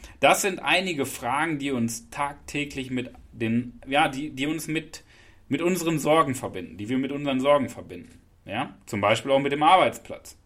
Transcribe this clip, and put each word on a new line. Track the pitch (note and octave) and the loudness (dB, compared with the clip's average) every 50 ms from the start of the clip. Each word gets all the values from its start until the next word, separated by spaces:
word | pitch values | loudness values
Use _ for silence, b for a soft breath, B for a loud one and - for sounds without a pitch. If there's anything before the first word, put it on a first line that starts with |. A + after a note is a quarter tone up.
| B B B B | B B B B
das | C3+ D3 F#3+ F#3 - | 4 4 4 4 2
sind | G3 F#3 - | -2 -2 -2
einige | - C#3 E3 F#3 F#3+ F#3 E3 C#3 C3 | -2 0 2 2 2 0 -2 -2 -4
Fragen, | A#2+ - - B2+ A#2 C3 D3 D#3 E3 D#3 C#3 | -4 -4 -6 -4 -2 0 0 0 0 -2 -2
die | C3+ C#3+ | -2 -2
uns | C3+ A#2+ A#2 A2+ - - - - | -2 0 0 -2 -4 -6 -12 -10
tagtäglich | - - C#3+ C#3+ C#3+ - - - - D3 C#3+ C#3+ C#3 C#3 B2+ B2 | -6 -4 -4 -4 -6 -10 -14 -8 -6 -6 -6 -6 -6 -8 -8 -6
mit | B2+ B2+ B2 - - - - - - | -6 -6 -6 -8 -10 -20 -20 -16 -10
den, | A#2 A#2 A2 A#2 A#2+ B2 - - - - | -4 -2 0 0 0 -2 -4 -8 -16 -8
ja, | C3+ C#3 E3 D#3+ D3 | -2 2 2 2 2
die, | C3 C3 D3+ D3+ | 0 -4 -8 -8
die | - C3 C3+ | -6 -6 -4
uns | D3 E3 D#3+ D#3 | -4 -4 -4 -6
mit, | D#3 D#3 D#3 D#3+ - - - b b b b b b b b b b | -6 -6 -6 -6 -8 -16 -20 b b b b b b b b b b
mit | B2+ C#3+ E3 | -4 -2 0
unseren | F3+ F#3+ F3 E3 E3 E3 C#3+ | 0 0 0 0 -2 -2 0
Sorgen | C3 D3 D#3 D#3+ D#3 D3 B2+ | 2 4 4 4 4 2 0
verbinden, | - - G2 G2 F#2 F2 - - | -4 -6 -8 -8 -8 -10 -12 -12
die | F#2+ G#2 A2 | -10 -6 -2
wir | C3 C3 | -2 -2
mit | C#3 B2+ C#3+ | -2 -2 -4
unseren | C#3+ C#3+ C#3+ C3 C3 | -4 -2 -2 -2 0
Sorgen | C3 C#3+ C#3+ C#3+ B2 G#2 | 4 4 4 4 2 0
verbinden. | - - F2+ F2 F2+ F2 - - - - _ _ _ _ - | -8 -12 -14 -14 -14 -16 -16 -20 -20 -20 _ _ _ _ -12
Ja? | - G2 A2+ C#3+ - - - - | -8 -6 -6 -6 -6 -8 -16 -12
Zum | - - G2+ | -6 -2 2
Beispiel | G2+ G2+ A2+ A2+ - C3+ | 4 4 4 4 2 2
auch | C3+ C3+ | 2 4
mit | C#3 C#3+ C#3+ | 4 2 2
dem | D3+ D3+ | 4 6
Arbeitsplatz. | E3 F#3 F3+ D3 A#2 - - - - - - - - - _ _ | 6 8 8 6 4 0 -4 -12 -14 -16 -16 -16 -20 -20 _ _